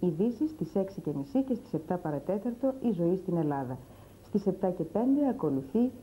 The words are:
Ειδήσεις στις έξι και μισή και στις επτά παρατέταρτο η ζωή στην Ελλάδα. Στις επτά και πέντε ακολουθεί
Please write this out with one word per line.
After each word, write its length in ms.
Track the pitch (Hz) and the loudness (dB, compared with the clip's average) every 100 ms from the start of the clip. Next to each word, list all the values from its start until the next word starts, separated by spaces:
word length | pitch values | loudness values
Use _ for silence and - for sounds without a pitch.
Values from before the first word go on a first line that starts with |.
Ειδήσεις 500 | 180 156 220 240 311 | 0 2 2 2 -2
στις 240 | - 180 | -2 -2
έξι 260 | 196 190 - | 0 -2 -4
και 100 | 156 143 | -4 -4
μισή 260 | 139 262 | 0 0
και 120 | 262 | 2
στις 180 | 233 - | -2 -2
επτά 240 | 156 - 180 | -4 -2 -2
παρατέταρτο 800 | 165 143 139 202 247 233 269 262 | -2 -4 -2 -4 -2 -2 -2 0
η 100 | 240 | 0
ζωή 260 | 175 170 190 | 2 2 2
στην 200 | 185 170 | 0 0
Ελλάδα. 420 | 156 139 127 127 - - - - | 2 0 -4 -6 -10 -20 -20 -20
Στις 240 | - 208 196 | -2 0 0
επτά 240 | 185 190 | 0 0
και 120 | 180 | 0
πέντε 460 | 160 202 247 277 277 | 0 2 4 4 4
ακολουθεί 640 | 226 156 135 135 220 247 - | 2 0 0 0 2 2 0